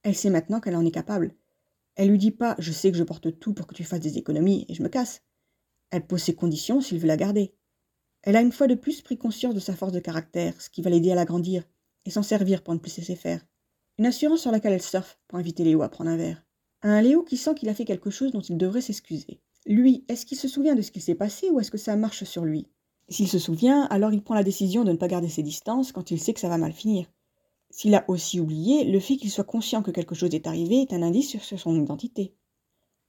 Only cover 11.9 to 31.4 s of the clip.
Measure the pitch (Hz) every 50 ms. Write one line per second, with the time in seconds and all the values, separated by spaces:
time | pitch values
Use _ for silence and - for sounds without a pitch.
11.9 | _ _ _ 190 - 214 202 - 214 202 196 185 190 180 - - 165 165 - -
12.9 | - - 170 185 180 170 - 170 170 165 - _ _ _ _ _ _ _ _ _
13.9 | _ - 220 247 247 - 302 302 320 320 - 254 220 214 - 214 190 180 - -
14.9 | - 185 185 - - _ _ _ - 180 170 170 165 - 170 165 156 156 151 -
15.9 | - - 160 165 165 165 165 165 165 - _ _ _ _ _ _ _ _ - 208
16.9 | 208 208 220 254 294 339 339 - 262 254 - 302 311 - - 214 208 - 233 226
17.9 | 190 175 - 208 196 - 262 269 247 208 - - 175 160 185 185 202 247 247 -
18.9 | 208 - - _ 160 151 - - - _ _ _ _ _ _ - 208 226 247 262
19.9 | 254 - - - 240 240 - - 269 269 - 262 - 285 277 311 285 226 190 -
20.9 | - 180 - - 170 - 196 214 208 - - 381 320 254 208 - - 208 - 220
21.9 | 208 214 220 214 - - 196 - - 175 170 156 156 151 - _ _ _ _ _
22.9 | _ _ _ _ 180 - 202 185 - 175 - - 165 160 240 254 277 285 277 -
23.9 | - 196 208 220 214 202 208 - 226 208 202 196 190 - 202 185 180 233 240 190
24.9 | 170 165 175 175 180 175 175 165 - - 151 147 151 - - 214 226 262 269 254
25.9 | - 185 175 - 175 156 - - 220 - - 175 170 165 165 156 160 - - 220
26.9 | 214 185 165 - _ _ _ _ _ _ _ _ _ _ _ _ - - - 208
27.9 | 208 190 - - 185 170 - - - 175 165 156 156 156 165 220 285 302 262 -
28.9 | 196 196 190 - 269 269 - 202 - - 196 - - 233 220 - - 220 208 202
29.9 | 170 180 165 - 175 160 180 170 151 160 - 165 160 165 170 170 233 262 269 262
30.9 | 190 170 170 170 170 240 285 - - 208